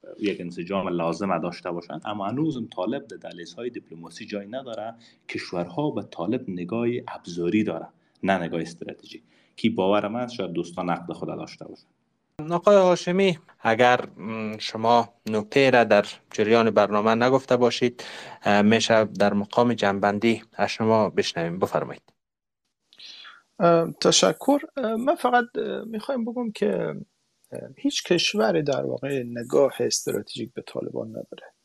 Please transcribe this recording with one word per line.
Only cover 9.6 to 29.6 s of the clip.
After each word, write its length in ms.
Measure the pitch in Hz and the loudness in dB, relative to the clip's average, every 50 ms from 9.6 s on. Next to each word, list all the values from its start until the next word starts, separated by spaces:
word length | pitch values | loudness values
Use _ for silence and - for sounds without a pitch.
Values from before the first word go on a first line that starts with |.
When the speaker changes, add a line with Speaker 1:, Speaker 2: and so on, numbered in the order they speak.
| - 113 | -2 -2
Speaker 1:
باور 380 | - - 92 95 104 104 101 101 | 0 2 2 2 2 2 0 -2
من 120 | 110 120 | -4 -4
است 140 | 123 117 - | -6 -6 -6
شاید 180 | - 98 87 | -8 -8 -6
دوستان 380 | 85 85 87 - - - 90 90 | -4 -6 -6 -6 -6 -6 -4 -2
نقد 220 | 85 - - 85 | -4 -4 -4 -10
خود 160 | 80 - - 80 | -10 -10 -8 -8
داشته 360 | 78 78 80 - - _ - | -8 -10 -10 -14 -14 _ -18
باشند. 240 | - 101 - _ _ _ _ _ _ _ _ _ _ _ - 151 156 | -18 -18 -20 _ _ _ _ _ _ _ _ _ _ _ -12 -6 -4
Speaker 2:
آقای 260 | 170 170 - 208 208 | -4 2 6 6 8
هاشمی، 600 | 196 185 180 175 170 - 180 175 190 196 190 170 - _ - - _ | 8 8 6 4 2 0 -2 0 2 2 2 2 -2 _ -20 -20 _
اگر، 400 | - 113 113 110 123 123 123 120 - - 92 | 0 0 4 6 6 6 6 4 0 -8 -12
م، 420 | - 87 107 113 110 110 107 107 107 | -14 -10 -10 -8 -6 -6 -6 -8 -8
شما 500 | - - - 110 113 113 120 117 113 - _ _ _ - | -10 -8 -6 -2 2 4 4 4 4 2 _ _ _ -2
نکته 400 | 110 107 104 - - 139 135 131 | -2 -2 -2 0 2 4 4 6
را 140 | 123 123 117 | 6 6 6
در 220 | 107 107 104 101 - - - _ _ | 8 6 4 4 2 -6 -16 _ _
جریان 380 | - - 107 107 113 117 113 113 | -2 -2 2 4 6 6 6 4
برنامه 440 | 101 107 104 98 104 104 104 110 113 | 4 4 4 4 2 2 2 2 2
نگفته 420 | 113 120 127 131 131 - - 127 | 4 4 4 2 2 2 2 2
باشید، 480 | 123 123 120 117 - 123 123 120 - - - - - - - - - | 4 4 2 2 2 0 -2 -2 -4 -16 -14 -14 -16 -16 -16 -18 -6
اه، 200 | - 104 101 104 | 0 2 4 6
می‌شه 420 | 104 107 113 113 113 - 117 110 110 | 6 6 6 4 4 4 4 4 4
در 300 | 101 73 90 101 101 101 | 2 0 2 2 2 2
مقام 400 | 101 98 - - - 120 120 117 | 0 -4 0 2 2 2 2 2
جنبندی 680 | 104 - 101 98 101 95 101 101 104 113 117 113 107 - _ | 0 0 0 0 2 2 2 2 2 2 2 0 0 -4 _
از 180 | _ - 101 101 | _ -4 -2 -2
شما 400 | - - 113 110 113 110 107 92 | -2 -2 2 4 4 4 4 2
بشنویم. 480 | 80 104 95 - - 85 82 85 85 92 | 2 0 -2 -2 -2 -4 -4 -4 -2 -2
بفرمایید. 440 | 101 - - 76 - - - - _ _ _ _ _ _ _ _ _ _ _ _ _ _ _ _ _ _ _ _ - - - - - - - - _ _ _ _ | -2 0 0 -2 -4 -4 -10 -16 _ _ _ _ _ _ _ _ _ _ _ _ _ _ _ _ _ _ _ _ -20 -20 -20 -20 -20 -20 -20 -20 _ _ _ _
Speaker 3:
اه، 340 | 190 170 170 165 165 165 156 _ | 4 6 6 6 4 0 -4 _
تشکر. 580 | - 180 160 - - - 156 - - - 277 285 - - _ | 4 4 6 6 4 4 2 2 2 2 2 2 2 -4 _
اه، 200 | 285 254 220 226 | -4 -2 -2 -2
من 180 | 220 247 269 339 | 0 2 0 0
فقط، 300 | 330 - 247 247 247 240 240 _ | 2 2 4 4 4 2 2 _
اه، 300 | 247 226 208 196 196 - | -6 -4 -4 -4 -6 -8
می‌خوایم 400 | 226 226 214 214 - 277 254 226 | -8 -8 -8 -6 -4 -4 -4 -4
بگم 260 | 233 226 247 247 226 | -4 -4 -6 -6 -6
که، 440 | 208 - 208 190 196 - - - - - - _ _ _ _ _ _ _ _ _ | -4 -2 0 0 0 0 -2 -4 -6 -8 -12 _ _ _ _ _ _ _ _ _
اه، 80 | - - - - 135 | -14 -12 -12 -14 -18
هیچ 280 | - - 285 - - - | -4 -4 -2 -2 -2 0
کشوری 580 | - 180 165 - - - 208 220 220 180 160 | 2 2 2 2 0 0 0 2 2 2 0
در 220 | 147 139 135 131 139 | 0 0 -2 -2 -2
واقع 380 | 131 127 127 - 135 143 135 | -4 -4 -6 -4 -4 -4 -4
نگاه 500 | 120 120 120 120 117 123 147 139 | -6 -6 -8 -8 -6 0 2 4